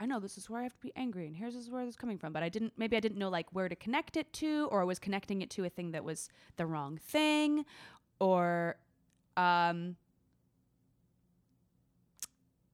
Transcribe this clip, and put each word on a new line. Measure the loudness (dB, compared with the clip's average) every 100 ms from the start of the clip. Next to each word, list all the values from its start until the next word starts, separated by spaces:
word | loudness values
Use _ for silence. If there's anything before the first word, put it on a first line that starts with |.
"I | -4
know | -2
this | -4 -10
is | -10
where | -6
I |
have | -6
to | -8
be | -12 -6
angry, | -6 -4 -6
and | -8
here's, | -8
this | -8
is | -8
where | -6
this | -6
is | -6
coming | -6 -4
from." | -4
But | -2
I | -2
didn't, | -2 -4 -2
maybe | 0 2
I |
didn't | 2 0
know, | 0
like, | 0 -2
where | -2 -2
to | -2
connect | -2 -2 0 -2
it | -4
to, | -2 -2 0 2
or | 2
I |
was | 2 0
connecting | -2 -4 -2 -4
it | -4
to | -4
a | -4
thing | -4 -6
that | -4
was | -4 -6 -8 -16 -12 -4
the | -2
wrong | -2 -4 -6
thing, | -2 2 4 6 4 2 0 -8 -20 -20 _ 0
or, | 4 6 6 4 0 -2 _ _ _ _ _ 2
um, | 4 6 4 2 -4 -8 _ _ _ _ _ _ _ _ _ _ _ _ _ _ _ _ _ _ _ _ _ -16 -16 _ _ _ _